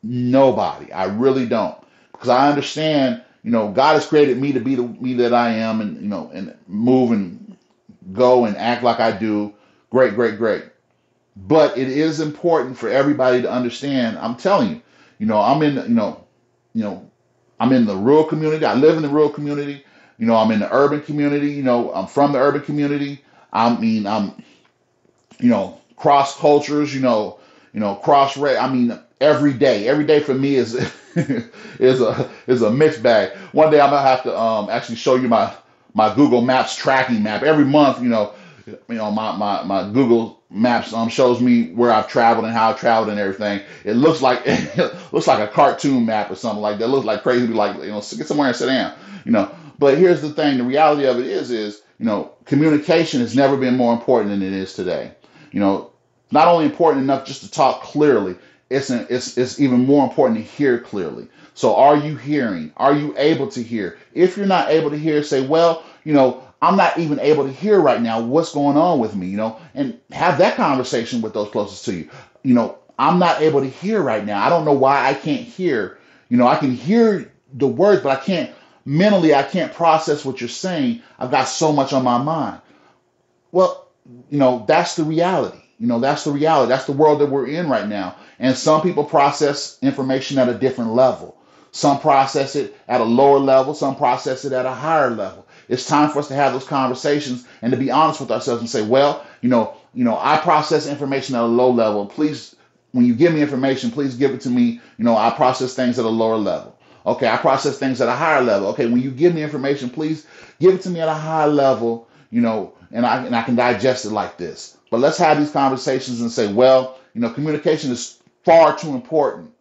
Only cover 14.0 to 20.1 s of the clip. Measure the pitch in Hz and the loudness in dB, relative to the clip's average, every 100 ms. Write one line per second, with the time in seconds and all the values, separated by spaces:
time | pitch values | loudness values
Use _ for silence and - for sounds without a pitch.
14 | 117 90 113 123 185 202 220 78 _ _ | -2 -4 -8 -4 0 0 0 -4 _ _
15 | _ _ 107 107 104 151 151 139 - 117 | _ _ -2 0 2 2 0 -2 -2 0
16 | 101 - _ _ _ _ _ 113 104 92 | -2 -8 _ _ _ _ _ -8 -6 -10
17 | - _ _ _ _ _ 127 131 110 95 | -16 _ _ _ _ _ 2 4 2 0
18 | 110 151 156 156 156 156 143 107 151 160 | 4 4 4 -2 -2 0 0 4 4 2
19 | 147 143 151 147 147 143 143 143 _ _ | 0 2 0 0 -8 -6 -8 -12 _ _
20 | _ | _